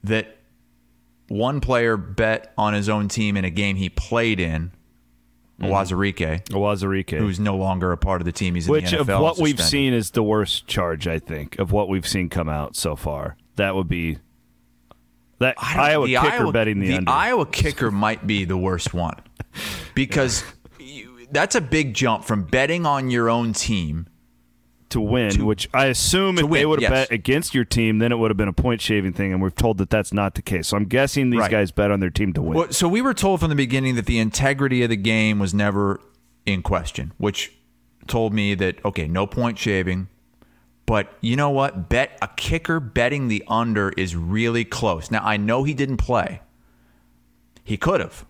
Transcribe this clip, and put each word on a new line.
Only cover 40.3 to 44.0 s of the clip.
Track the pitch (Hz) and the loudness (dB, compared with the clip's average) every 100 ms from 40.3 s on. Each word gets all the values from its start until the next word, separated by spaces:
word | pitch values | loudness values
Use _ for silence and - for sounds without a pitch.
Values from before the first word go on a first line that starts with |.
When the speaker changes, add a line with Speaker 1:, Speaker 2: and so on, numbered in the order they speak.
| _ _ _ _ _ - | _ _ _ _ _ -2
Speaker 1:
But | 110 98 - | 0 -2 -4
you | 113 | -2
know | 127 147 | 0 2
what? | 139 135 95 85 | 2 0 -2 -2
Bet | - - - | 0 0 -4
a | - - | -8 -6
kicker | - 160 165 165 | -2 -2 0 -2
betting | 123 123 120 143 127 | 0 0 0 0 0
the | 104 - | -2 0
under | 110 117 104 95 | 0 2 2 0
is | - | 0